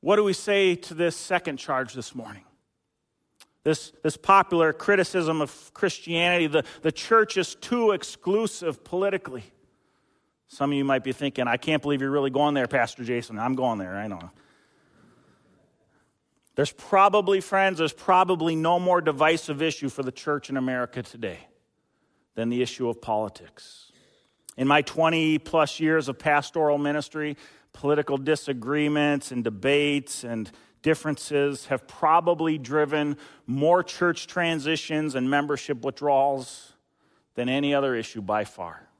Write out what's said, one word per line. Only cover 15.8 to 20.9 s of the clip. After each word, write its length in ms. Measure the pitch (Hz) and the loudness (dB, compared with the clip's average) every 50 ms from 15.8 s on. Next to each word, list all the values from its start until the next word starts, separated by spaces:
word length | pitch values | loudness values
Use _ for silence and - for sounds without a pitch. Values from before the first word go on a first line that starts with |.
| _ _ _ _ _ _ _ _ _ _ _ _ _ _ _ | _ _ _ _ _ _ _ _ _ _ _ _ _ _ _
There's 180 | - 143 - - | -2 -2 -2 -2
probably, 680 | - - - - 190 196 202 190 214 196 180 202 196 185 | -12 -6 0 4 6 6 8 6 4 2 4 0 0 0
friends, 360 | - - 190 190 196 185 156 | 0 0 2 2 2 2 0
there's 140 | 165 151 - | -2 -4 -4
probably 640 | - - - - 180 190 180 185 170 160 170 165 | -6 0 4 6 6 6 4 2 0 0 0 0
no 220 | 160 160 165 175 175 | 0 2 2 2 2
more 240 | 180 180 180 175 160 | 2 2 2 4 2
divisive 580 | 156 147 131 156 156 165 160 - - 151 139 | 0 2 4 4 2 2 2 -2 -6 -4 -2
issue 300 | 156 165 151 - 147 135 | -2 -2 -2 -4 -6 -8
for 120 | - - 135 | -6 -4 -6
the 80 | 127 | -6
church 380 | 127 - - - 147 147 - - | -6 -8 -4 -4 -4 -4 -4 -6
in 80 | 135 | -4
America 460 | 135 127 127 127 123 123 120 | -4 -2 -2 -2 -2 -4 -6